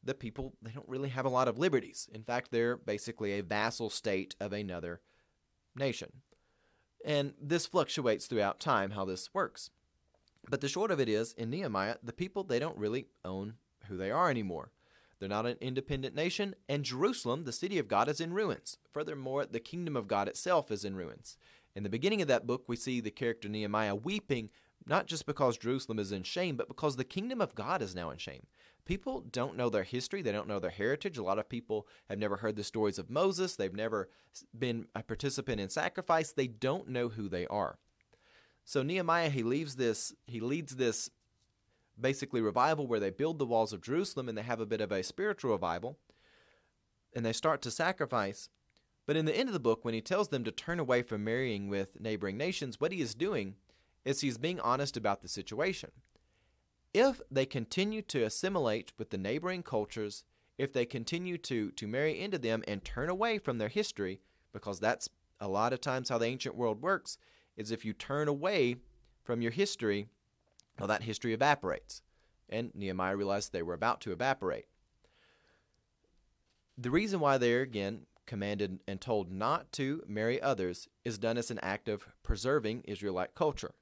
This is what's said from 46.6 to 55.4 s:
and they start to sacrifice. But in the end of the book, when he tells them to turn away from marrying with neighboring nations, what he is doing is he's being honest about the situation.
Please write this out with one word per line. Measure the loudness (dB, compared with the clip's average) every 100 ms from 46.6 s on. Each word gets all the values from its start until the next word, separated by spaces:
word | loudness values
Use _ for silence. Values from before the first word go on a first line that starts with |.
| _ _ _ _ _
and | -4
they | -2
start | 0 2 0
to | -2
sacrifice. | -2 0 0 0 0 0 -4 -14 _ _ _ _ _ 0
But | 2
in |
the | 4 4
end | 2
of |
the | 4
book, | 4 4
when | 2
he | -2
tells | 0 2 2
them | 0
to | -2
turn | -4 -4 -2
away | 4 4
from | 4 -2
marrying | 0 2 0 -2 -2
with | 0 -2 -4
neighboring | -4 -2 -2 -2
nations, | -2 -2 -6 -2
what | -2
he | 0
is | -4
doing | 0 0 0 -2 -8 _ _ _ _
is | -2 0
he's | 0 0
being | -2 0
honest | 2 2 2 0
about | 0 0
the | -2
situation. | -8